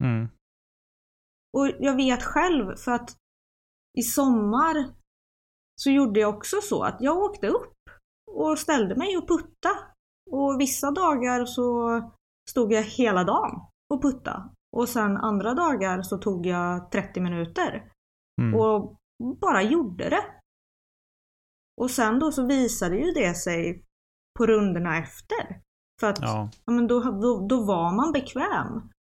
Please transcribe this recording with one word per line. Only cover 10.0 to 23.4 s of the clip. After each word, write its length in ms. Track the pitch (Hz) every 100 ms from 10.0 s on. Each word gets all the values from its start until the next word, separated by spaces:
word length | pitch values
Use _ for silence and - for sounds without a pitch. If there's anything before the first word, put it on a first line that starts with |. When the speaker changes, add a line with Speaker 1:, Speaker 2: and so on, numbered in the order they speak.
| _ _ -
Speaker 2:
Och 240 | 269 277 269
vissa 300 | 277 - 277
dagar 540 | 285 339 277 247 247 240
så 560 | 247 247 240 233 233 233 - _ _ -
stod 240 | - 220
jag 100 | 220
hela 400 | 214 - 240 185
dagen 380 | 180 262 - - - _ -
och 80 | 285
putta. 480 | 285 269 - - 190 - _ -
Och 120 | 233
sen 280 | 240 208 196
andra 360 | 220 202 208
dagar 480 | 254 339 247 190 185
så 160 | 185 196
tog 280 | 202 180 175
jag 460 | 175 175 175 175
trettio 300 | 196 185 190
minuter. 680 | 180 170 170 247 330 214 - _ _ _ _ -
Speaker 1:
Mm. 140 | 120 220
Speaker 2:
Och 380 | 220 214 - - _ - 240 -
bara 200 | 381 220
gjorde 480 | 214 330 240 175 -
det. 140 | 359 - - _ _ _ _ _ _ _ _ _ _ _ _ _ -
Och 100 | 254
sen 280 | 254 220 240
då 120 | 311
så 140 | 285 247
visade 500 | 277 240 - 180 185
ju 140 | 330
det 220 | 311 185
sig 480 | 170